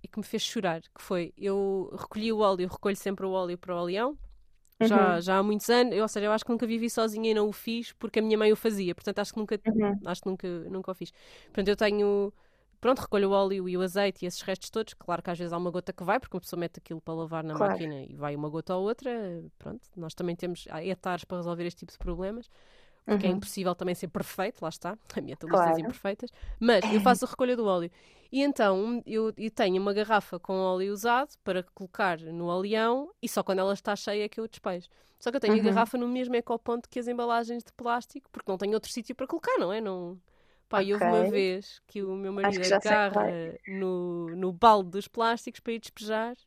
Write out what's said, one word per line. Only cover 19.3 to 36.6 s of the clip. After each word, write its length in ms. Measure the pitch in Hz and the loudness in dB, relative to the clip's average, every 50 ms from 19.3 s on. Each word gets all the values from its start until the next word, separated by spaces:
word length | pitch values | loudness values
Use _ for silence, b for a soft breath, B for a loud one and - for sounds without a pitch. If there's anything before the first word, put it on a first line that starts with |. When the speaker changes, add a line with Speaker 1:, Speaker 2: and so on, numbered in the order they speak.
| 170 165 165 156 _ _ | -10 -10 -12 -16 _ _
Speaker 1:
pronto, 300 | - - - 240 _ _ _ | -14 -14 -14 -14 _ _ _
nós 180 | 180 165 160 - | -12 -12 -12 -8
também 220 | - 180 175 170 | -4 -4 -4 -4
temos, 300 | 170 - 175 175 - - - | -4 -6 -8 -8 -8 -12 -12
há 120 | - 160 165 | -12 -8 -6
etares 400 | 190 185 180 - 190 180 170 - | -6 -6 -6 -4 -6 -6 -6 -6
para 140 | _ 190 180 | _ -8 -6
resolver 280 | 170 175 170 170 175 | -4 -6 -4 -4 -6
este 140 | 175 - - | -6 -8 -10
tipo 120 | - 160 | -18 -20
de 60 | - _ | -14 _
problemas, 500 | - 185 170 165 185 196 214 240 240 - b b b b b b b b b b b - | -6 -6 -4 -4 -6 -6 -6 -8 -12 -16 b b b b b b b b b b b 0
porque 180 | 208 202 190 | 0 2 2
é 40 | 185 | 2
Speaker 2:
Uhum. 0 | |
Speaker 1:
impossível 440 | 180 202 196 - - 196 185 180 180 | 0 0 -4 -8 -6 -2 -2 -2 -2
também 200 | - 185 180 175 | 0 -2 -4 -2
ser 140 | - - 165 | -4 -6 -6
perfeito, 520 | - 196 - - - - 185 214 - - | -6 -6 -6 -6 -4 -4 -4 -4 -4 -6
lá 60 | 180 160 | -8 -8
está, 300 | - - - 175 208 - _ - | -8 -6 -10 -10 -10 -10 _ -10
<laughs> 80 | - 214 | -10 -8
ambientalistas 600 | - - 139 - - 160 190 190 175 165 165 170 | -8 -8 -12 -10 -2 2 4 6 6 6 4 2
Speaker 2:
Claro. 0 | |
Speaker 1:
imperfeitas, 520 | 160 214 254 - - 196 202 - 247 240 b b b b b b | 0 -4 -8 -4 -4 -6 -4 -4 -10 -14 b b b b b b
mas 300 | 226 233 233 190 190 214 | 6 6 6 6 6 6
eu 100 | 208 220 | 4 6
faço 240 | 196 254 240 185 254 | 8 6 6 6 2
a 40 | - | -6
recolha 280 | - - 254 247 247 | -2 0 0 2 2
do 80 | 233 226 | 2 2
óleo. 260 | 202 185 180 170 170 b b b b b b b b | 2 2 2 0 -4 b b b b b b b b
E 120 | - 269 | 0 2
então, 600 | 277 285 277 - 226 202 190 185 208 233 240 233 - | 2 2 4 4 4 4 4 4 2 0 -2 -4 -4
eu, 260 | - 214 220 220 220 214 - | -2 -2 0 0 0 -2 -4
eu 120 | 214 220 | -8 -6
tenho 300 | - - 226 190 180 190 | 0 2 2 4 4 2
uma 140 | 196 202 196 | 2 2 0
garrafa 440 | 208 214 208 226 202 - - - 175 | 0 2 4 2 2 2 0 -12 -10
com 140 | - - | -6 -2
óleo 400 | 190 190 190 185 185 185 190 202 | 0 0 2 2 2 0 0 -2
usado 380 | 208 196 214 240 240 254 285 - - _ | -4 -2 2 2 2 2 2 -2 -8 _
para 200 | _ 208 185 185 180 _ _ | _ -2 -2 -2 -4 _ _
colocar 440 | - 196 180 - - 214 185 170 160 | -16 -16 -12 -2 0 0 0 0 -2
no 240 | 165 160 165 170 170 | -6 -10 -8 -4 -2
oleão 640 | 175 175 185 190 202 220 220 220 233 247 269 285 349 - _ | -2 -2 -2 0 0 2 2 2 2 2 0 -2 -6 -12 _
e 60 | - 233 | -8 -4
só 140 | - 214 | -2 -2
quando 180 | 180 - 190 185 | 0 0 0 2
ela 120 | 185 196 | 2 0
está 240 | 202 - _ 180 202 | 0 -2 _ -4 -4
cheia 280 | 196 - 233 208 208 208 | -4 -4 -4 -2 -2 -4
é 40 | 208 | -4
que 100 | - - | -6 -10
eu 80 | 226 | -10
despejo. 420 | 226 - - - 208 185 180 175 _ b b b b b b | -10 -12 -8 -6 -6 -6 -6 -10 _ b b b b b b
Só 120 | - 247 | -6 -2
que 60 | 233 277 | -2 2
eu 20 | |
tenho 140 | - 208 214 | 4 6 6
Speaker 2:
Uhum. 60 | 214 | 6
Speaker 1:
a 40 | 202 | 6
garrafa 320 | 208 196 226 233 220 - | 4 6 4 4 2 0
no 100 | 247 240 | -2 -2
mesmo 300 | 240 247 254 254 247 254 | -2 -2 -2 -2 0 0
ecoponto 500 | 240 233 - 233 233 | -2 0 0 -4 -4